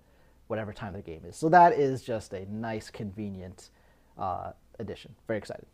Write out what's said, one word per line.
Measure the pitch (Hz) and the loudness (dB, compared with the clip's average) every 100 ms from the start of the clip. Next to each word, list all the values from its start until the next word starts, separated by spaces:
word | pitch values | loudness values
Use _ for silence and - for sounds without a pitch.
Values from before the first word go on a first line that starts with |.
| _ _ - _ - | _ _ -20 _ -6
whatever | 107 104 | -6 -6
time | 101 107 | -8 -10
the | 95 | -10
game | 85 80 85 | -12 -14 -14
is. | - | -2
So | 160 | 6
that | 175 175 | 10 10
is | 147 139 131 | 8 2 0
just | - 110 - | -4 -6 -4
a | 95 95 | -10 -8
nice, | 107 113 110 - | -8 -6 -6 -8
convenient, | - 104 101 104 95 92 - - _ - _ _ - | -10 -10 -8 -8 -8 -12 -16 -20 _ -20 _ _ -8
uh, | 95 90 92 - - - | -4 -4 -8 -14 -20 -12
addition. | 104 85 - - - | -10 -10 -14 -14 -4
Very | 110 | -4
excited. | - - - | -4 -14 -16